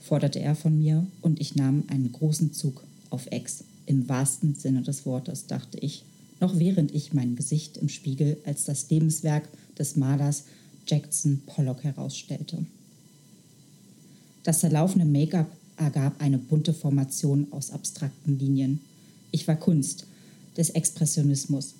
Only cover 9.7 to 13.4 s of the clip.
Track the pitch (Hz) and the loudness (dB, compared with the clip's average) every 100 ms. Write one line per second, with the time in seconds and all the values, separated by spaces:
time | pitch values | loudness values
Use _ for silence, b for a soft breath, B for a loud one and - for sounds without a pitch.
9.7 | - 143 - 131 139 143 147 - B B | -8 -2 0 2 2 2 -2 -6 B B
10.7 | B - 151 - - 151 139 - - 135 | B -2 -2 0 -2 0 0 -2 -2 -2
11.7 | 127 147 135 135 135 - 143 151 170 170 | -2 -6 -6 -8 -10 -10 -10 -8 -8 -8
12.7 | - - - - - - - | -10 -20 -20 -20 -20 -20 -20